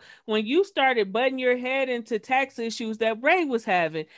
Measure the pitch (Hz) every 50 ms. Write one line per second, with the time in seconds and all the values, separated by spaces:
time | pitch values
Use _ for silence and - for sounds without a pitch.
0 | - - - _ _ 226 214 214 214 226 277 370 392 - - 302 269 262 247 226
1 | 202 190 190 233 262 262 262 262 254 247 247 247 247 254 262 269 269 254 247 233
2 | 226 - 233 208 - - 262 269 269 269 - 240 226 226 214 - 233 220 220 220
3 | 226 220 220 220 254 302 359 370 330 277 240 226 - 220 185 180 165 156 160 160
4 | 156 _ -